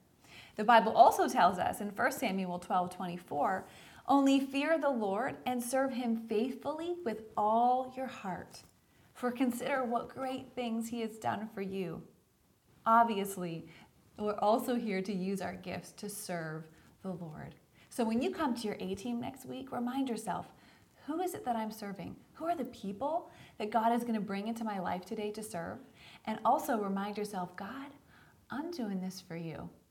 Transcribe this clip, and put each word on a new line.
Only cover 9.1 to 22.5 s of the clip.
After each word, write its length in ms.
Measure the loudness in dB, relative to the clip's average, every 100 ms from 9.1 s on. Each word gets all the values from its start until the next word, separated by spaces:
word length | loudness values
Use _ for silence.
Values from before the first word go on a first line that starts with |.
For 180 | -6 -4
consider 540 | 0 0 0 -2 0
what 240 | 0 -2 -4
great 460 | -6 -6 -6 -8
things 340 | -6 -4 -4 -4
he 120 | -4
has 180 | -6 -4
done 300 | -4 -4 -4
for 60 | -6
you." 420 | -6 -4 -4 -6 -12 -20 _ _ _ _ _ _ 6
Obviously, 800 | 6 6 2 -2 -4 -6 -6 -10 -18 -20 _ _ -6
we're 200 | -4 2
also 360 | 4 4 2
here 280 | 0 0 -2
to 100 | -2
use 300 | -2 -2 -2
our 120 | -4
gifts 380 | -8 -8 -10 -10
to 160 | -12 -10
serve 560 | -8 -6 -6 -6 -8 -12 -20 -20 -12
the 100 | -8
Lord. 420 | -8 -8 -12 -14 -16 _ -20 -10
So 140 | -4
when 180 | 0 0
you 80 | 0
come 240 | 0 -2
to 120 | -2 -4
your 100 | -4
A 140 | -4
team 260 | -6 -4 -6
next 240 | -6 -10
week, 280 | -10 -10 -8
remind 360 | -4 -2 -2 -2
yourself, 440 | -2 -4 -6 -6 -16 -20 -20 _ -14 -6
"Who 140 | -4
is 140 | -2
it 100 | -4
that 120 | -4 -2
I'm 140 | -4
serving? 460 | -6 -10 -10 -12 -14 -18
Who 120 | -6
are 100 | -4